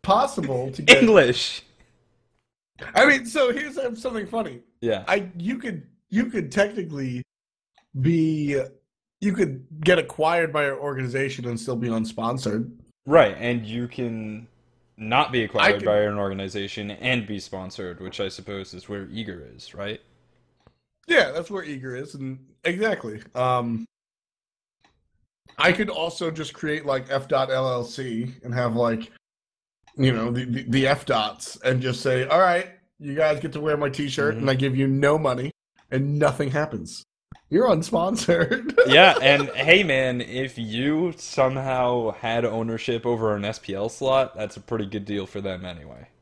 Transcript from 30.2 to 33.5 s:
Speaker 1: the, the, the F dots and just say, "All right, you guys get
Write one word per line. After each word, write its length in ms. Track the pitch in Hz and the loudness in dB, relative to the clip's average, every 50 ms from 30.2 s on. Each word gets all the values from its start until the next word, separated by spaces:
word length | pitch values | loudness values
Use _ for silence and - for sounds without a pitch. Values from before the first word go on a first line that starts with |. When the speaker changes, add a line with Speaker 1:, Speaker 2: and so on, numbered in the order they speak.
| 113 120 | 0 -2
Speaker 1:
the, 160 | 120 123 127 | -2 -4 -2
the, 180 | 127 117 135 - | -4 -4 -6 -2
the 200 | 117 117 135 135 | 0 2 2 4
F 180 | 135 143 131 - | 4 2 0 0
dots 500 | - 131 113 107 107 95 - - - - - - | 0 0 0 0 -2 -6 -10 -14 -16 -14 -2 0
and 180 | 127 131 127 | 0 2 2
just 200 | 127 127 120 113 | 0 -2 -2 0
say, 260 | - 139 127 127 131 | 0 0 0 0 2
"All 120 | 135 151 175 | 4 4 6
right, 300 | 190 180 175 175 185 190 - _ _ _ _ _ | 6 6 4 2 -2 -4 -14 _ _ _ _ _
you 160 | 151 143 139 | -10 -8 0
guys 240 | 147 156 156 151 143 | 2 2 2 2 0
get 120 | 156 151 | -2 -6